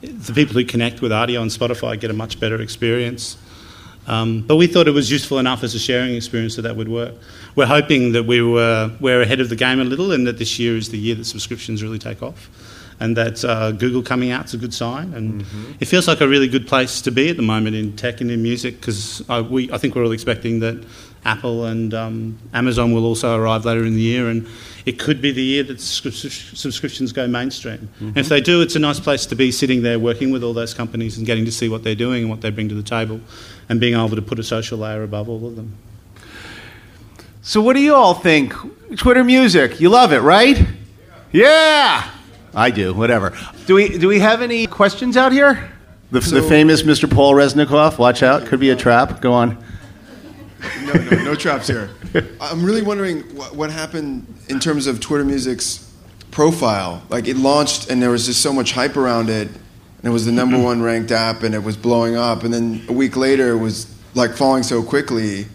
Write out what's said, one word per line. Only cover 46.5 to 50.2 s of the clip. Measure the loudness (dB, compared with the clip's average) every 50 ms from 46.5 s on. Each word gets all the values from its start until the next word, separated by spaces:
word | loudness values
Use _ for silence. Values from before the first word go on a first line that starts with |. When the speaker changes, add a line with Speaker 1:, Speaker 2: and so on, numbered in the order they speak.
| 6 8 8 8 6 4 4
Speaker 2:
Mister | 2 2 2 2
Paul | 2 4 6 6 8 8
Resnikoff, | 6 6 6 4 2 2 4 4 4 4 4 4
watch | 4 4 4 4 4 4
out, | 4 4 2 2
could | -2 0 2
be | 4 2
a | 2
trap, | 4 4 4 4 4 4 2 -2 -2
go | 0 2 4
on. | 4 2 2 -2 -6 -12 -16 -18 -18 -18 -20 -20 -20 -20 -20 -20 -20